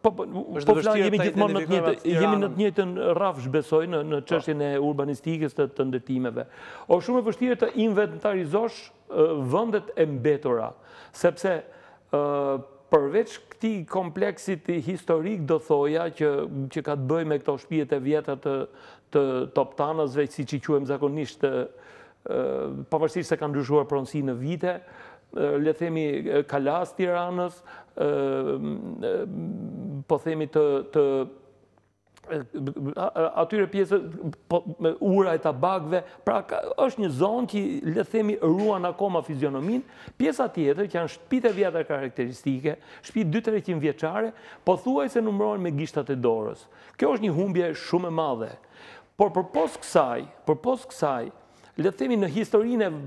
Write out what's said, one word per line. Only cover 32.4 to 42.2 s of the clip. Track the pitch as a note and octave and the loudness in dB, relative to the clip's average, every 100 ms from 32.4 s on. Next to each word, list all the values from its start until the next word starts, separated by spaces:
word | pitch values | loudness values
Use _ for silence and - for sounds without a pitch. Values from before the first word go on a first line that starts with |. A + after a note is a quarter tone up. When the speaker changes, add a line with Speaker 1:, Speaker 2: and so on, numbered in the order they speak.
| A#2+ D3+ C#3 - C#3 - F#3 | -8 -8 -8 -6 -8 -4 -4
Speaker 1:
a, | - D#3+ - | 0 0 0
atyre | E3 G#3+ F#3+ | 0 0 0
pjesë, | G3 F#3 G3 E3 D#3+ E3 - _ | 0 2 2 0 -8 -8 -10 _
po, | E3+ - D3+ | -2 -2 -2
me | E3 E3 | -2 2
ura | G3+ F#3+ F#3 | 2 4 4
e | D#3+ | 2
tabakve, | D#3+ B2+ F3 F#3+ D3+ F3 - - | 0 2 2 0 0 -2 -2 -4
pra | - G#3 - | 0 0 0
ka, | - - - | -6 -4 2
është | C4+ - | 2 2
një | F#3+ B2+ | -2 2
zonë | F#3+ A#3+ A#3 | 2 2 -2
që, | G#3 G3 F3+ D#3+ F3+ | -2 -2 -2 -2 -2
le | F#3+ | 0
themi, | A3+ G#3+ G#3 | 0 0 2
ruan | E3 F3+ G#3+ G3 F3 | 4 4 2 2 -2
akoma | E3+ G3 F3 C#3+ | 0 0 0 -2
fizionomin. | C#3+ C#3+ C3+ E3 B3 - - - - | -2 -2 -2 -2 -2 -4 -18 -20 -2
Pjesa | D4 C#4 B3 | -2 0 -2
tjetër, | - C#3+ D3 G3+ | 0 0 2 0
që | E3+ | -2
janë | E3 - | -4 -8
shtëpitë | - B3+ A3+ | -2 2 2
e | F#3+ | 2
vjetra | F#3+ E3 D#3 | 0 0 -2
karakteristike, | C#3+ C3+ C3 | -4 -4 -4